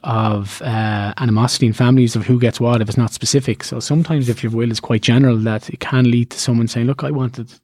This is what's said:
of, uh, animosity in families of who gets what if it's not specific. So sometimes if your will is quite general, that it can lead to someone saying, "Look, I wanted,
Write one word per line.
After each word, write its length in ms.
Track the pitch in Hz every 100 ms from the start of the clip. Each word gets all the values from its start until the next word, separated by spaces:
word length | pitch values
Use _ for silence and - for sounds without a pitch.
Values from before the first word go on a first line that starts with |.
of, 580 | - 110 110 104 101 -
uh, 500 | 127 110 110 104 101 -
animosity 500 | 123 107 120 - 120
in 60 |
families 420 | 104 123 131 120 113
of 100 | 101
who 140 | 127
gets 200 | 120 -
what 220 | 120 120
if 80 | 107
it's 80 | -
not 160 | 113
specific. 500 | - - 143 131 -
So 160 | - 117
sometimes 480 | - 151 160 151 123
if 160 | 113
your 80 | 113
will 200 | 113 117
is 80 | 110
quite 220 | - 113
general, 360 | - 120 135 113
that 320 | 110 107 -
it 100 | -
can 300 | - 131 123
lead 180 | 120 120
to 80 | -
someone 280 | - 117 117
saying, 200 | 120 120
"Look, 160 | 135
I 80 | 139
wanted, 420 | 147 127 123 113 -